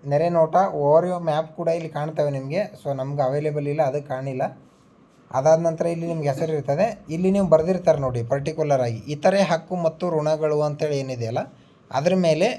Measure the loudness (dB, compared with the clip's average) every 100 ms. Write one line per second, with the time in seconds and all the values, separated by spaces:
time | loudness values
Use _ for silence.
0 | 0 0 2 2 4 4 2 0 4 4
1 | 4 -2 -2 -2 -4 -4 -2 -2 -4 -6
2 | -6 -2 -2 -2 -4 -4 -4 -8 -8 -6
3 | -6 -2 0 0 -2 -4 -4 0 0 0
4 | -4 -8 -6 -4 -6 -8 -20 _ _ _
5 | _ _ _ 0 4 4 2 0 -2 -2
6 | -4 -2 -2 -2 -2 -2 -2 0 0 -2
7 | -8 -2 0 2 4 4 4 0 2 2
8 | 0 -2 -2 -2 -2 -2 0 2 0 -4
9 | -8 0 2 2 2 0 -2 -2 -2 -2
10 | -2 0 0 0 0 2 0 -2 -2 -2
11 | -4 -6 -4 -4 -6 -12 -20 _ _ -2
12 | 2 2 4 4 2